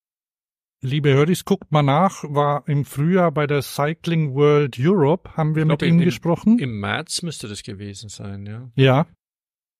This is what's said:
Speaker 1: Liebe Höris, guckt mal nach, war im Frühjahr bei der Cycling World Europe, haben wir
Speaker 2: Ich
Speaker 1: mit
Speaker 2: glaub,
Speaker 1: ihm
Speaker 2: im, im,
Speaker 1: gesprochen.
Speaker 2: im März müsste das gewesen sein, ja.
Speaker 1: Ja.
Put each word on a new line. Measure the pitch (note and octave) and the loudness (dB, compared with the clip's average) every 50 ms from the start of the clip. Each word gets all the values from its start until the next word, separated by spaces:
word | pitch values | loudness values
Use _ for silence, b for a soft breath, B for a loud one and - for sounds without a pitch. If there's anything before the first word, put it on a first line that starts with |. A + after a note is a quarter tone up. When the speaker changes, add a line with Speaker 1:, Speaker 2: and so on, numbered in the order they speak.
| _ _ _ _ _ _ _ _ _ _ _ _ _ _ _ _ | _ _ _ _ _ _ _ _ _ _ _ _ _ _ _ _
Speaker 1:
Liebe | - C3 C3+ D3+ C#3 D3 C3 | -6 -4 -4 0 2 2 4
Höris, | C#3 D3 E3 F#3 - - | 4 4 2 0 -2 0
guckt | - G3+ - - _ | -2 -2 -2 -2 _
mal | - D3+ C#3+ | 0 2 2
nach, | C#3 C#3 D3+ F#3 F#3+ - - - | 4 2 2 2 0 0 -4 -10
war | D3 D3 C#3+ D3 C#3+ C#3+ C#3+ - - | -4 -2 0 0 0 -2 -2 -2 -2
im | D3 D3 C3+ | -2 -2 -2
Frühjahr | - - C3 D3 E3 F#3 F#3+ F3 E3+ | -4 -4 -2 0 2 2 2 2 2
bei | C#3 D#3 D3 | 0 -2 -2
der | C#3 D3 C#3+ | 0 0 -2
Cycling | B2+ - - - C#3+ D3 E3 - - E3+ E3 E3 D#3 C#3+ B2+ | -2 -4 -4 -2 -2 -2 -4 -6 -4 -2 -2 0 -2 -2 0
World | C#3 D3 D3 D3 D3 D3 C3+ A2+ A#2+ | 2 4 4 4 4 2 0 -2 0
Europe, | B2+ E3 G#3 G3 C#3+ C3+ E3 F#3+ - - - - | 2 2 4 4 4 2 2 0 -4 -10 -6 -4
haben | D#3 D3+ D#3 | -2 -2 0
wir | D#3 D#3 | 0 2
Speaker 2:
Ich | D#3 | 0
Speaker 1:
mit | D3+ D3 | 0 2
Speaker 2:
glaub, | D3+ E3 | 2 2
Speaker 1:
ihm | E3 | 4
Speaker 2:
im, | E3+ | 4
im, | E3+ | 4
Speaker 1:
gesprochen. | E3+ A#2+ - - E3+ E3 - - G#3+ A3+ A#3+ | 2 0 0 -2 -2 -2 0 2 2 2 2
Speaker 2:
im | C#3+ B2+ A2+ G#2 | 2 -4 -6 -6
März | G2+ G2+ G#2+ B2 E3 - - - - | -4 -4 -4 -4 -6 -8 -10 -8 -8
müsste | E3+ D3 - - G#2+ | -8 -10 -10 -12 -12
das | G#2 G2 | -12 -12
gewesen | - - G#2+ F#2+ G#2 G2+ G2 G2 A2+ G#2 | -12 -14 -14 -14 -14 -14 -16 -16 -18 -20
sein, | - - A2+ G2+ G2 G2 G2+ | -16 -14 -14 -12 -12 -12 -12
ja. | G2+ G#2+ A2+ B2+ B2 - | -12 -14 -14 -16 -8 0
Speaker 1:
Ja. | - C3 C3 B2+ C#3 E3 - _ _ _ _ _ _ _ _ _ _ _ _ _ _ | 4 4 4 4 2 0 -2 _ _ _ _ _ _ _ _ _ _ _ _ _ _